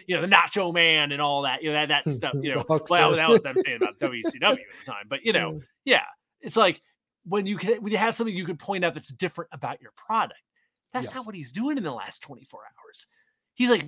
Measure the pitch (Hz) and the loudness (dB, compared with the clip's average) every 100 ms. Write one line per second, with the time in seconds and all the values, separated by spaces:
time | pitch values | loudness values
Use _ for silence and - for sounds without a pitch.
0 | - 175 175 196 170 208 180 170 165 156 | -4 -2 6 6 6 0 -2 2 4 4
1 | 143 143 147 143 139 131 156 151 151 151 | 2 0 0 0 -2 -2 -2 0 2 0
2 | - 131 160 147 147 127 120 156 156 175 | 0 -4 -4 -4 -2 -4 0 -2 2 4
3 | 165 170 160 233 165 370 233 240 359 - | 6 4 6 4 4 -2 -2 -2 -4 -2
4 | 285 247 330 - 196 254 - - - 104 | -6 -4 -6 0 2 2 -4 -20 -12 -12
5 | 104 135 226 185 101 156 - _ - 208 | -8 -6 0 0 -2 -6 -14 _ 0 2
6 | - - _ _ 220 - 196 156 _ _ | 0 -12 _ _ -4 4 4 2 _ _
7 | _ _ 175 202 196 202 185 226 214 202 | _ _ -4 -4 -2 -4 0 -2 0 0
8 | 196 226 226 185 170 165 - 196 175 156 | 0 0 -4 -4 -6 -8 -6 -2 -2 -2
9 | - 127 180 - 165 151 123 139 120 _ | -12 -6 -6 -6 -14 -10 -10 -10 -16 _
10 | - 220 147 - _ _ _ _ _ 254 | -4 -2 -2 -6 _ _ _ _ _ -8
11 | 240 262 220 202 131 139 262 285 175 120 | -8 -10 -12 -12 -10 -4 -2 -2 -4 -6
12 | 101 - - 240 135 104 107 _ - - | -10 -14 -18 -20 -20 -20 -20 _ -20 -18
13 | - _ _ _ _ _ 247 226 | -18 _ _ _ _ _ 4 4